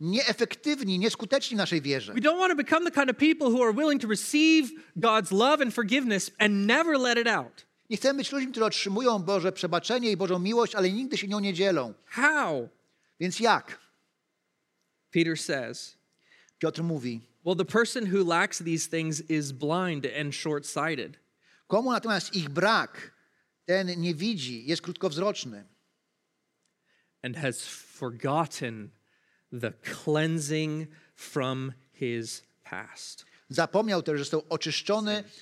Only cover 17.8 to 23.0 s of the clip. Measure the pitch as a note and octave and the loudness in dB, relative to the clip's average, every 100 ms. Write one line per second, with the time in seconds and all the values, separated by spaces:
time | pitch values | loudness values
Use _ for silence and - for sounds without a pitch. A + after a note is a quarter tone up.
17.8 | A#3 B3+ G3+ G3 F3 E3+ G3+ - E3+ D#3+ | 2 0 0 2 4 4 2 -2 -2 -2
18.8 | - E3 D#3+ D3 D#3+ D#3 C#3+ C3 D3 E3+ | -2 -2 -2 -4 -2 -2 -2 -4 -2 0
19.8 | F#3 D3+ C3+ C#3 D3 C3+ D#3+ D3 C#3+ D3+ | -2 -4 -6 -4 -6 -4 -4 -4 -4 -4
20.8 | D#3 D3 G2 - _ _ _ _ - G3 | -2 -4 -8 -12 _ _ _ _ 0 0
21.8 | B3+ A#3 A3+ G3 - G3 D3 C#3+ G3 A3 | 2 0 0 -2 -2 -6 -4 2 4 4
22.8 | B2+ - | 0 -8